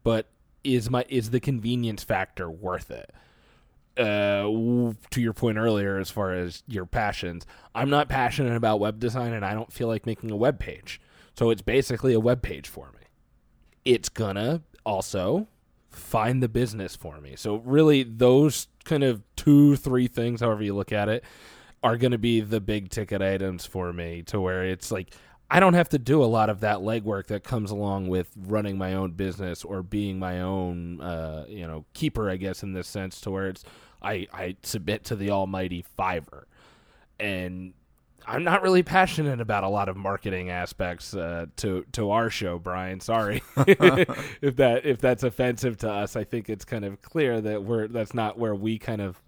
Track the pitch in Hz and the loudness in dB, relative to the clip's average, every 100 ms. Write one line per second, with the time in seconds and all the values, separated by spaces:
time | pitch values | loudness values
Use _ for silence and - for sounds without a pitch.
0 | 113 113 - _ _ _ 139 123 110 127 | 0 0 -2 _ _ _ 0 0 2 -2
1 | - 131 110 123 143 123 113 123 117 101 | 0 -2 0 -2 0 -2 -2 -2 -2 -4
2 | - 98 95 - 87 82 95 90 - 58 | -2 -2 -2 -6 -10 -8 -6 -6 -6 -14
3 | - - _ _ _ _ _ _ _ - | -16 -20 _ _ _ _ _ _ _ -2
4 | 110 104 101 101 104 113 113 123 120 107 | 0 2 2 2 0 0 2 2 0 -4
5 | - 123 117 107 120 107 113 107 98 98 | -6 -2 -2 0 0 2 2 2 0 -2
6 | 95 - 98 90 90 - - 107 90 117 | -4 -4 -2 -2 -4 -8 -8 -8 -4 -2
7 | 104 - 90 85 - - - 110 139 143 | -2 -2 -8 -8 -14 -20 -12 -4 2 2
8 | 143 131 123 - 127 117 113 107 104 110 | 2 0 0 0 0 2 2 2 0 -2
9 | 120 123 120 113 98 107 117 - 117 110 | -4 -2 -4 -4 -4 -4 -8 -6 -2 -2
10 | 120 107 113 104 127 135 - 73 - - | -4 -6 -6 2 2 2 -6 -10 -16 -18
11 | _ _ - - 117 107 98 127 131 120 | _ _ -20 0 2 2 2 2 2 0
12 | 135 113 113 123 - 73 - - 71 - | 2 4 4 2 -2 -8 -12 -18 -20 -20
13 | - _ _ _ _ _ _ _ 131 117 | -20 _ _ _ _ _ _ _ 2 2
14 | - - 107 98 113 165 - - 113 95 | 2 -4 -4 -2 -2 -2 -6 -10 -4 -4
15 | - 98 92 170 214 _ _ _ _ - | -2 -2 0 0 -2 _ _ _ _ -20
16 | - 113 113 127 123 113 120 107 92 - | -4 0 2 2 2 0 -2 -2 -8 -10
17 | 85 76 71 67 107 104 120 143 156 143 | -14 -16 -18 -10 -4 -4 2 6 8 6
18 | 120 113 123 131 151 - - _ - 156 | 4 4 8 8 6 2 -8 _ -2 2
19 | 135 110 - - - 143 147 139 139 127 | 2 0 -6 0 8 10 10 6 2 2
20 | 123 - 117 117 117 107 107 101 98 107 | 2 0 -2 0 0 0 0 -2 -2 0
21 | 104 117 - - - - - - 117 117 | 0 -2 -4 -20 -20 -20 -20 -2 0 2
22 | 127 120 117 117 104 110 101 107 95 - | 2 2 2 2 2 -2 -2 -4 -4 -8
23 | 101 101 95 95 95 90 - 95 90 87 | -4 -2 0 0 -2 -6 -8 -6 -6 -6
24 | 85 85 85 104 92 92 92 92 - 117 | -8 -10 -6 -2 -2 -2 -2 -4 -6 -6
25 | - - - _ _ 170 190 175 170 147 | -8 -16 -20 _ _ 4 6 6 4 0
26 | 120 151 120 113 110 98 107 104 101 113 | 4 4 6 4 2 2 0 0 -2 -2
27 | 104 98 - 104 - 123 101 104 101 98 | -2 -4 -4 -8 -4 -4 -4 -2 -2 -2
28 | 92 92 87 - 92 107 104 98 95 95 | 0 -2 -2 -10 -4 -2 -2 -4 -2 -2
29 | 92 82 95 90 92 85 82 98 90 104 | -4 -2 -4 -4 -8 -8 -8 -8 -4 -4
30 | 101 95 92 90 92 95 90 87 85 87 | -2 -4 -4 -4 -2 -2 -2 -6 -8 -10
31 | 82 82 80 78 67 104 85 78 - - | -8 -6 -6 -8 -12 -12 -10 -12 -14 -6
32 | 156 - 104 92 95 90 101 92 90 104 | -4 -2 -4 -4 -6 -8 -8 -8 -8 -10
33 | 95 - 107 95 95 92 - - - _ | -10 -10 -8 -6 -6 -8 -16 -20 -20 _
34 | 101 104 98 - 92 95 - 110 82 107 | -6 -6 -8 -10 -10 -10 -8 -6 -4 -6
35 | - 107 101 101 95 95 92 87 - - | -4 -4 0 0 0 -2 -4 -6 -10 -4
36 | 92 87 71 67 - _ - _ _ _ | -4 -4 -8 -18 -20 _ -20 _ _ _
37 | _ - 104 92 90 92 92 - _ _ | _ -8 -4 -4 -6 -8 -12 -18 _ _
38 | _ _ - 120 170 196 190 185 175 190 | _ _ -6 -2 2 2 6 6 6 4
39 | 185 - 147 123 110 104 98 101 98 95 | 4 2 -2 -2 0 0 0 0 -2 -4
40 | 95 98 104 92 90 90 87 - 90 87 | -4 -4 -4 -4 -4 -6 -6 -4 -6 -6
41 | - 98 82 85 82 - 107 92 - - | -8 -6 -4 -6 -8 -6 -2 -2 -4 -4
42 | 101 110 113 - 95 87 85 90 92 92 | 0 2 0 -2 -6 -6 -6 -6 -6 -8
43 | - 113 104 123 - - 139 190 180 180 | -2 0 0 -2 -4 2 6 8 8 6
44 | 180 - - - 143 123 131 120 151 120 | 2 -2 -10 -2 -2 4 4 4 2 2
45 | 135 120 127 - 123 120 127 110 110 101 | 2 2 -2 0 -2 0 -4 -2 -4 -4
46 | 104 - - 120 104 101 - 117 101 98 | -4 -6 -6 -6 -6 -10 -8 -8 -8 -10
47 | - 165 135 117 107 107 98 113 110 117 | -6 0 0 0 -2 -4 -2 -2 -2 -4
48 | 107 123 107 104 113 101 110 110 - 107 | -4 -2 -2 -2 -2 -2 -2 -2 -4 -4
49 | 98 87 | -6 -8